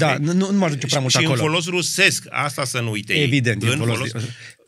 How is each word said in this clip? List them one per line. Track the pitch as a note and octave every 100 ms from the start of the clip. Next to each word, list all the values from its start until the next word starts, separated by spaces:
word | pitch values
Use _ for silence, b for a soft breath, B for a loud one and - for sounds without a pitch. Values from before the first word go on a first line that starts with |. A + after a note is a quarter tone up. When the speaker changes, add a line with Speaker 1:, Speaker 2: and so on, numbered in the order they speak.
| D3+
Speaker 1:
Da, | C3+
nu, | D3
nu, | F3+ F#3+
nu | G3+
mă | F3+
ajunge | C#3+ C3
prea | C#3+
mult | B2+
Speaker 2:
Și | C3
Speaker 1:
acolo. | D#3+
Speaker 2:
în | -
folos | D#3 E3+ E3+
rusesc, | F3+ D3+ - F#3+ - -
asta | B2 C#3+ C3 B2+
să | B2+
nu | A#2
uite | G#2+ G#2+
ei. | G2
Speaker 1:
Evident, | C#3+ B2+ A#2+ G2+
Speaker 2:
În | A#2
Speaker 1:
în | B2
folos | A#2 A2+
Speaker 2:
folos | B2 A#2 A2 B B B